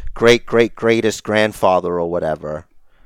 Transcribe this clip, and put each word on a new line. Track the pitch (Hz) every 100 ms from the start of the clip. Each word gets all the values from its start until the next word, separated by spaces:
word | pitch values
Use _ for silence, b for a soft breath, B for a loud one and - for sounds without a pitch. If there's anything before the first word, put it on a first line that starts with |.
| b
great, | - 117 120 -
great, | 117 113 -
greatest | 113 113 110 -
grandfather | - 107 107 104 101 92 87 87
or | 85
whatever. | 87 80 78 76 78 - - - _